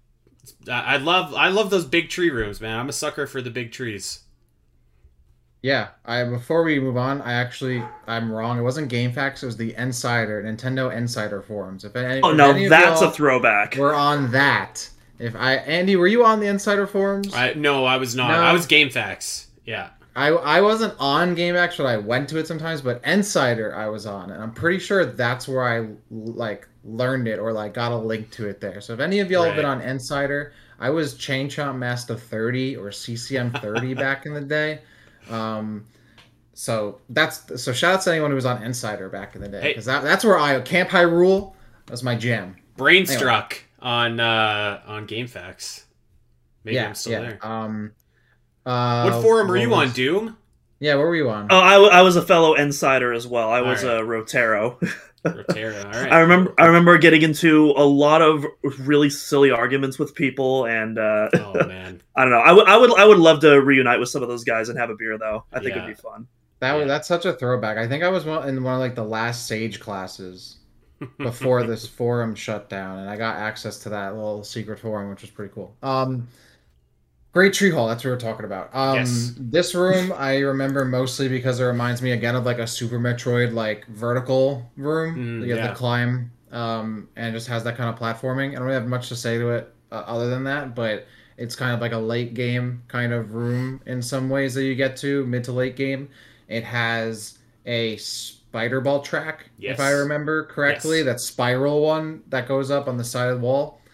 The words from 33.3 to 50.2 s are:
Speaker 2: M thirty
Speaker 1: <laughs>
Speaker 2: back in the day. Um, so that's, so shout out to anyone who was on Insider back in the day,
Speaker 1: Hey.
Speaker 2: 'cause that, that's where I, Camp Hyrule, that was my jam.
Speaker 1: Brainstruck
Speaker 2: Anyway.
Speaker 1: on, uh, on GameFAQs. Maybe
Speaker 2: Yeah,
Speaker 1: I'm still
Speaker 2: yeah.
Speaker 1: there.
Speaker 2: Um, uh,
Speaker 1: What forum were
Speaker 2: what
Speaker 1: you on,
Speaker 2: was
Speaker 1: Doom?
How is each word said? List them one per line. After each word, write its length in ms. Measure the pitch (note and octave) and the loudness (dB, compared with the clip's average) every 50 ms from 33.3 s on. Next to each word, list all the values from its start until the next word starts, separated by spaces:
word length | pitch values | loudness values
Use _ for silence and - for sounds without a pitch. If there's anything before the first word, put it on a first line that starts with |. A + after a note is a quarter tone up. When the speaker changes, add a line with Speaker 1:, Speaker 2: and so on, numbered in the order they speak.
| C3+ | -6
Speaker 2:
M 160 | B2+ B2 A#2+ A#2 | -4 -4 -4 -6
thirty 400 | C#3 - G#2 G#2+ A#2 B2 C3 C3 | -6 -6 -6 -4 -4 -4 -4 -4
Speaker 1:
<laughs> 0 | |
Speaker 2:
back 300 | B2+ C#3 C3+ C3+ C3+ - | -4 -2 -2 -4 -4 -6
in 80 | D3+ D3 | -10 -10
the 80 | D3 | -10
day. 400 | C#3+ C#3 D3+ D3+ D3+ D#3 D3+ D3+ - _ _ _ _ _ _ _ _ - | -6 -4 -2 -2 -2 -4 -6 -8 -12 _ _ _ _ _ _ _ _ -10
Um, 560 | A2+ A2 A2 A2 A2 G#2+ G#2+ G#2+ G#2+ G#2 - - _ _ _ _ _ - - _ _ _ _ _ _ | -8 -6 -6 -6 -6 -6 -8 -8 -10 -12 -14 -18 _ _ _ _ _ -20 -20 _ _ _ _ _ _
so 460 | - - - A2+ A2 G#2 G#2 G2+ - _ - | -12 -6 -4 -4 -4 -4 -6 -8 -12 _ -6
that's, 520 | A#2 D3+ D#3+ D#3+ - - - - - B2+ - | -2 -2 -2 -2 -2 -8 -16 -14 -14 -10 -6
so 100 | C#3 A#2+ | -6 -4
shout 220 | - E3+ F3 F#3+ | 0 0 2 2
out 80 | F#3+ - | 2 2
to 80 | F#3 | 0
anyone 200 | E3 D#3+ D3+ D3 | 0 0 0 0
who 40 | C#3 | 0
was 100 | C3+ B2 | 0 0
on 160 | B2+ A#2+ G2+ G#2+ | -2 -2 -4 -6
Insider 440 | A#2+ B2+ - - A2 G#2 G2+ F#2+ F#2 | -8 -8 -8 -8 -8 -8 -8 -10 -12
back 280 | F#2+ G2 G2+ - - | -12 -12 -12 -14 -14
in 60 | G2+ G2+ | -14 -14
the 60 | G2+ | -12
day, 120 | G2 F#2+ | -8 -6
Speaker 1:
Hey. 140 | B2 D3 - | -4 -4 -4
Speaker 2:
'cause 100 | A#2 G2+ | -4 -4
that, 180 | A#2+ C3 C#3+ B2+ | -2 -2 -2 0
that's 220 | D3 F3 G3 - | 0 0 2 4
where 140 | A3 F#3 E3 | 4 4 4
I, 220 | D3 C#3+ C#3 B2+ A#2 | 4 2 0 0 -2
Camp 260 | - D#3+ F3 F3+ F3 | 0 0 0 0 2
Hyrule, 680 | F#3 F3+ F3 E3+ E3+ F3 F3 F#3+ F#3+ G3 G3 - - - - - - _ _ | 4 4 4 6 6 6 6 6 4 2 0 -4 -12 -20 -20 -20 -20 _ _
that 60 | - B2+ | -16 -12
was 100 | A#2 B2 | -8 -4
my 140 | B2 A#2+ | -4 -4
jam. 400 | A#2 A2+ B2 A#2 G#2+ F#2 F#2+ F#2+ - _ _ _ | -2 -2 -2 -2 -2 -4 -8 -14 -20 _ _ _
Speaker 1:
Brainstruck 760 | - C3 D3 F3 F#3+ F#3 E3 C#3 A#2 C#3 B2+ A2+ G#2 G#2 - - | 4 6 6 8 6 6 2 0 0 2 2 2 2 0 -4 -12
Speaker 2:
Anyway. 80 | - - _ _ _ | -16 -18 _ _ _
Speaker 1:
on, 400 | - B2 A#2+ A#2+ A#2 A#2 A#2 A#2 | -8 -4 -2 0 0 -2 -2 -2
uh, 640 | A#2 A#2 A2+ A2 A2 G#2+ G#2 G#2 G#2 G#2 G2+ - - | 0 0 2 2 2 0 0 -2 -4 -4 -6 -8 -10
on 200 | G#2 G#2+ G#2+ G#2+ | -14 -12 -12 -12
GameFAQs. 800 | G#2+ G#2+ A2+ B2+ B2 - F#2+ F2 F#2 F#2 - - - - - - _ _ _ _ _ _ _ _ _ _ _ _ _ _ _ - | -10 -10 -10 -10 -10 -12 -14 -16 -16 -16 -16 -16 -16 -16 -16 -20 _ _ _ _ _ _ _ _ _ _ _ _ _ _ _ -8
Maybe 100 | A2 A#2 | -4 -4
Speaker 2:
Yeah, 120 | B2+ A2+ G#2+ | -4 -4 -4
Speaker 1:
I'm 60 | G2+ | -6
still 180 | - - A#2 A2+ | -8 -8 -6 -6
Speaker 2:
yeah. 80 | G#2 | -6
Speaker 1:
there. 260 | A#2 A#2+ G#2+ G#2 G#2+ | -6 -8 -12 -12 -10
Speaker 2:
Um, 460 | A2 A2 A2 A2 A2 G#2+ G#2+ G#2+ G#2+ - _ _ _ _ _ _ _ _ _ _ _ _ _ - | -10 -8 -8 -8 -8 -8 -8 -10 -12 -14 _ _ _ _ _ _ _ _ _ _ _ _ _ -8
uh, 380 | B2+ B2 B2 B2 A#2+ A#2+ A#2+ A#2+ A#2+ A#2 | -4 -2 0 0 0 0 2 2 2 2
Speaker 1:
What 100 | A#2 A2+ | 4 4
forum 260 | A2+ A3+ A3 G#3 - | 6 6 6 4 2
were 80 | A#2+ | 2
Speaker 2:
what 60 | A#2+ A#2+ | 2 2
Speaker 1:
you 120 | A#2+ G3+ | 2 2
on, 140 | F3 D3 B2+ | 2 2 2
Speaker 2:
was 60 | A#2+ | 0
Speaker 1:
Doom? 420 | B2+ B2+ C#3 E3+ G3+ | 0 0 0 0 0